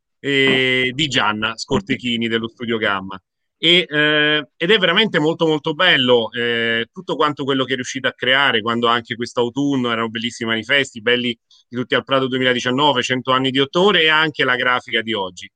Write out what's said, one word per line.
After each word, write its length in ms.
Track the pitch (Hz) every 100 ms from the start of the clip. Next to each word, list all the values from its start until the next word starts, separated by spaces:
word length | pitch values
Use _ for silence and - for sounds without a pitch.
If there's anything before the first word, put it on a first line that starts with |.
| _ _
eh, 720 | 135 139 135 131 131 127 127
di 140 | 127 156
Gianna 480 | 127 107 107 110 113
Scortechini 720 | - 104 98 123 123 117 117
dello 180 | 113 113
Studio 320 | - 113 113
Gamma. 420 | 107 98 95 95 _ _ _ _
E, 260 | 165 175 170
eh, 600 | 151 151 151 151 151 147 -
ed 140 | 170
è 80 | 214
veramente 400 | 185 185 214 170
molto, 260 | 151 165
molto 300 | 165 156 165
bello, 560 | 151 180 156 123 123 110
eh, 560 | 120 120 117 117 113 117
tutto 240 | - 180 147
quanto 260 | 151 143
quello 220 | 135 135
che 80 | 131
è 20 |
riuscita 340 | 131 123 135 127
a 40 |
creare, 480 | - 127 135 139 117
quando 260 | 107 117 117
anche 300 | 117 113 113
quest'autunno 760 | 120 - 120 123 143 139 120
erano 180 | 113 113
bellissimi 420 | 113 117 - 113
manifesti, 520 | 113 110 139 135 120
belli 340 | 107 123 120 117 _ _ _
di 80 | 120
Tutti 200 | 123 131
al 80 |
Prado 240 | 120 135 131
duemiladiciannove, 720 | 127 127 123 127 127 147 127
cento 300 | 120 127 123
anni 180 | 127 135
di 80 | 131
Ottore, 440 | 139 175 196 180
e 60 | 160
anche 360 | 156 160 -
la 100 | 135
grafica 480 | 123 127 123 120 113
di 100 | 110
oggi. 380 | 107 95 90 98